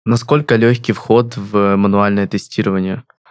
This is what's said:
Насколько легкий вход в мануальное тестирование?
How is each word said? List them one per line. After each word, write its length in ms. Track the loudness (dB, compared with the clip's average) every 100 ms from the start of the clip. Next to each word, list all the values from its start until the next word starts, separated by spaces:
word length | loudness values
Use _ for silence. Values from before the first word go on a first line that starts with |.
| -2
Насколько 500 | -2 2 0 2 2
легкий 380 | 2 2 -2
вход 420 | -4 0 2 0 -6
в 400 | -4 0 2 2
мануальное 500 | 2 2 2 0 -2
тестирование? 760 | -4 -6 -4 -2 -2 -4 -6 -12 _ _